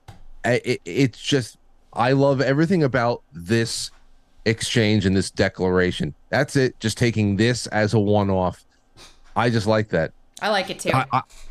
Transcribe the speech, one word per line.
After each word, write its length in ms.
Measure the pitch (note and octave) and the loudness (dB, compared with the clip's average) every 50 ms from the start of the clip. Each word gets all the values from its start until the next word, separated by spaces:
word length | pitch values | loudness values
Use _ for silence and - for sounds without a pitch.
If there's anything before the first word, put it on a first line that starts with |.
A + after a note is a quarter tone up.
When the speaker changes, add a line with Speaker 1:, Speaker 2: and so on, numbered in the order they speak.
| - - - - - - - - - | -20 -20 -20 -20 -20 -18 -14 -6 -2
Speaker 1:
I, 160 | A2+ B2 A#2 - | 0 0 0 0
it, 160 | B2 B2 - - | -2 -6 -4 -6
it's 360 | F2 F2 A2+ C#3 A#2+ - - | -6 0 0 0 0 0 -6
just, 380 | - - C#3+ C3+ A#2 - - _ _ _ _ _ _ - | -4 -2 -2 -2 -2 -4 -12 _ _ _ _ _ _ -10
I 200 | - - A#2 B2+ | -4 0 2 2
love 280 | C#3 C3+ C#3 C#3+ C#3 B2+ | 4 4 4 2 2 2
everything 420 | C3 B2 C#3 D3 E3 D#3+ G3 E3+ | 0 0 2 2 2 2 2 2
about 400 | D3+ C3 A2+ B2+ A#2 A#2+ A#2+ - _ _ | 2 2 2 2 0 0 -2 -4 _ _
this 600 | - E2 E2+ F2 A2+ A#2 A2+ A2+ - - - - - - - - - - _ _ _ - - | -16 -10 -2 0 0 0 0 0 -4 -8 -10 -10 -14 -18 -20 -20 -20 -20 _ _ _ -4 -2
exchange 600 | A2 A2+ - - - - A#2+ A2 G#2+ G#2+ G#2+ F2 | -2 -2 -2 -2 -2 0 2 2 4 4 2 2
and 100 | G2 F#2 | 2 2
this 140 | G2 F#2 - | 2 0 -2
declaration. 840 | - - G#2 F#2+ - - F2+ F#2 F2+ F#2 F2+ F2+ F2 - - D2+ - _ - - | -2 -2 -2 -2 0 -2 -2 0 2 2 2 0 0 -2 -6 -6 -8 _ -10 -4
That's 260 | - B2 C#3+ - - | -2 -2 -2 0 0
it. 220 | C#3 C3 B2+ - - | 0 0 0 -2 -4
Just 180 | - A2 - - | -6 -4 -2 0
taking 380 | B2+ A#2 G#2+ A2 G#2+ G2+ G2+ | -2 0 0 0 0 0 2
this 300 | F#2+ A2 A#2+ B2 A#2 - - | 2 2 2 0 -2 -4 -4
as 260 | - G#2+ G#2+ G#2 A2+ | -2 0 0 2 2
a 60 | A2 | 2
one-off. 640 | G2+ G2+ G#2 G#2 G2 G2 F#2+ F#2 F#2 F2 - - - _ _ _ _ _ _ - - - - - - - - | 2 2 2 2 2 2 0 0 0 -2 -4 -6 -18 _ _ _ _ _ _ -20 -20 -20 -20 -20 -16 -8 -2
I 140 | G2+ A#2 B2 | 0 0 2
just 180 | A2+ A#2 F#2+ G#2+ | 0 0 0 2
like 220 | A2 A2 G#2+ - | 0 0 0 0
that. 200 | - E2+ D#2+ - - - - _ - - | -2 -2 -2 -2 -6 -14 -20 _ -12 -6
Speaker 2:
I 80 | - G3+ | -4 -2
like 200 | G#3+ G3 F#3 F#3+ | -2 -2 -2 -6
it 100 | F3 - | -8 -8
too. 100 | - - | -4 -2
Speaker 1:
I, 140 | - C3 B2+ - | 0 0 0 0
I, 100 | C3+ C3 - _ - - - - | -2 -4 -4 _ -18 -18 -16 -14